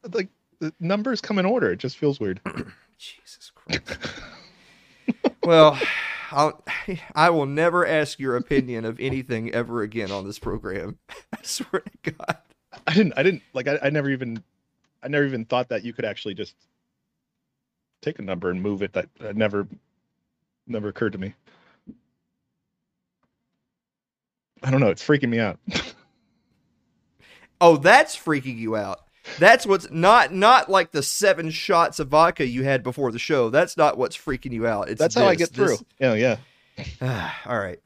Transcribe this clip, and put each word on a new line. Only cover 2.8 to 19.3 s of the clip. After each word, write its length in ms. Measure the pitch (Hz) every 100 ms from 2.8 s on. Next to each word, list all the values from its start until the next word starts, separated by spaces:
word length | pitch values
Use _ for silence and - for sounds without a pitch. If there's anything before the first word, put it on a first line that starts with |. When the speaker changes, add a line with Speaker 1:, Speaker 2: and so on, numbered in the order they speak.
| _ _
Speaker 2:
Jesus 540 | - - _ - -
Christ. 440 | _ - - - - - - - - - _ _ _ _ _ - - 277 -
Well, 340 | 170 165 156 139 156 - - - -
I'll, 320 | 143 151 - - - - 180 -
I 160 | - 170
will 160 | 165 139
never 400 | 143 170 175 175
ask 320 | 156 147 -
your 180 | 135 123
opinion 480 | - 139 127 117
of 140 | 113 113
anything 560 | 131 131 123 113 113
ever 280 | 120 117 117
again 280 | 107 113 98
on 160 | 98 98
this 120 | 104
program. 580 | - 107 98 95 87 - _ -
<laughs> 160 | _
I 60 | -
swear 400 | - - 262 -
to 280 | - _ -
God. 260 | - - - _ _ _ - -
Speaker 1:
I 80 |
didn't, 180 | 165 196 -
I 60 |
didn't, 200 | 160 165 _
like, 160 | 131 123
I, 100 | 147
I 80 | 139
never 200 | 151 139
even, 320 | 135 123 113 - _ _ _ _ _
I 60 | 131
never 160 | 147
even 200 | 143 131
thought 240 | 113 123 123
that 160 | 110
you 80 | 117
could 120 | 110
actually 300 | 113 95 107
just 220 | 95 101 _ _ _ _ _ _ _ _ _ _ _ _ _ _ _
take 160 | - -
a 40 |
number 280 | 98 90 90
and 100 | 90
move 220 | 101 101
it. 120 | 98
That, 140 | 92 80 _
that 160 | 107